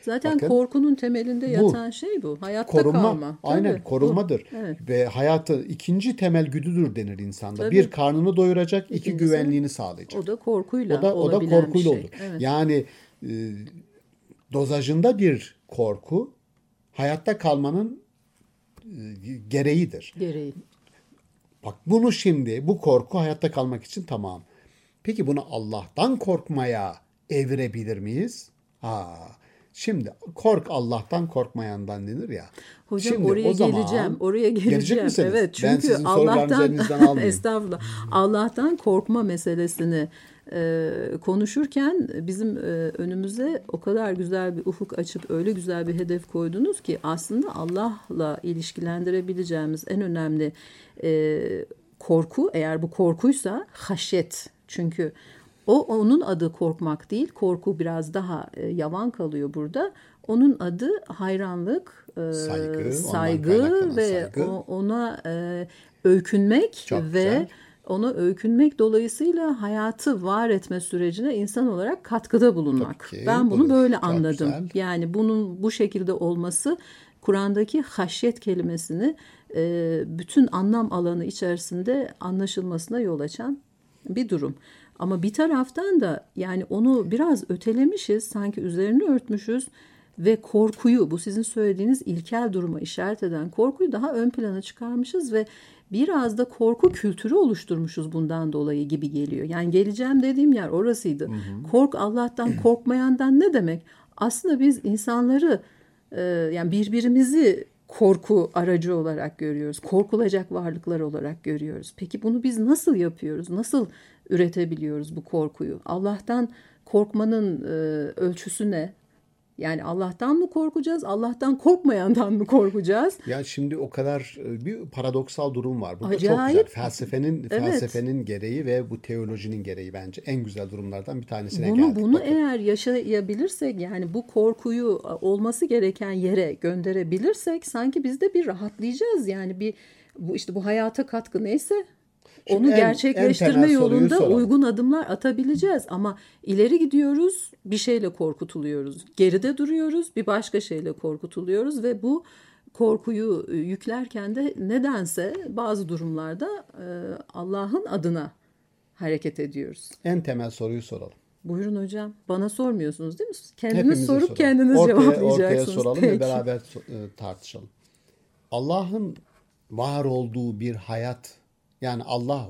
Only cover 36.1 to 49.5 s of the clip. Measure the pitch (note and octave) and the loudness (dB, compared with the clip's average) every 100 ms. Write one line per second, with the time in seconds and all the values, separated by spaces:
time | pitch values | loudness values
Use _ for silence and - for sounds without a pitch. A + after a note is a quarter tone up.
36.1 | - D3+ D3 C#3+ - C#3+ - - C#4+ D4+ | 4 6 4 4 4 4 2 0 8 8
37.1 | C4+ G#3+ F#3 A3+ A3 G#3 F3 - - - | 8 2 0 -2 -2 -4 -8 -8 -10 0
38.1 | F#3+ G3 G#3+ A3 A#3 C#4+ E4+ - F#3+ G#3 | 4 4 4 2 0 0 0 2 2 2
39.1 | A#3 G#3 F3 F3 E3+ F3 - E3+ E3 D3+ | 0 2 -2 -2 0 -2 0 0 0 -2
40.1 | - - - - F3+ E3 E3 D#3+ - - | -8 -20 -20 -10 -4 -2 0 -2 -4 -6
41.1 | E3 - F#3+ G#3+ C#4 C#4+ C#4 C#4 F4+ - | -6 -2 0 0 -2 -2 0 0 0 -2
42.1 | - E3 F#3 A3 G3+ - E3 E3 E3 F3 | -6 -6 -4 -4 -4 -6 -4 -4 -4 -6
43.1 | F#3 G3 A3 C4+ D#4+ - E3+ - G#3+ A3 | -4 -6 -4 -4 -4 -6 -8 -2 -2 -2
44.1 | F#3 F3 F#3 F3+ F3 - E3+ G3 - E3+ | -4 -4 -2 -4 -4 -6 -6 -8 -6 -8
45.1 | - - E3 F#3 G3 F3+ E3+ E3+ E3+ F3 | -8 -6 -2 -2 -2 -4 -4 -4 -4 -2
46.1 | F3 E3+ E3+ E3 F#3 D#4+ G4 - D#3+ D#3 | -6 -4 -4 -4 0 -2 -2 -6 -6 -4
47.1 | E3 - A3 F#4+ - D#3+ F#3 A3+ G#3+ - | -6 -4 -4 -4 -4 -4 -2 -4 -6 -8
48.1 | E3 D#3 D3 F3 E3 E3 - E3+ E3+ F3+ | -4 -4 -4 -6 -6 -8 -8 -6 -4 -2
49.1 | F#3 F3+ F3+ F3 | -2 -2 -6 -4